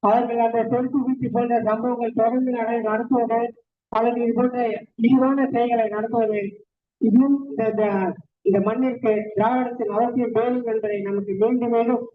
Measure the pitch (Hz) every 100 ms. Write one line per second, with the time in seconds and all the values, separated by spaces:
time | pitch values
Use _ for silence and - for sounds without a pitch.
0 | 208 226 240 233 226 233 220 240 254 285
1 | 254 262 233 240 240 240 208 220 240 240
2 | 233 226 226 254 254 247 226 233 214 214
3 | 233 254 226 226 233 226 _ _ _ 220
4 | 233 240 233 226 247 247 233 214 - -
5 | 226 262 262 277 262 240 240 233 220 208
6 | 220 233 220 208 202 - - _ _ _
7 | 220 214 277 277 - 214 220 208 208 196
8 | 185 - - _ - 202 202 233 262 240
9 | 226 214 208 - 214 254 240 233 214 202
10 | 240 254 240 214 240 247 240 220 208 208
11 | 196 202 202 190 220 247 233 233 233 247
12 | -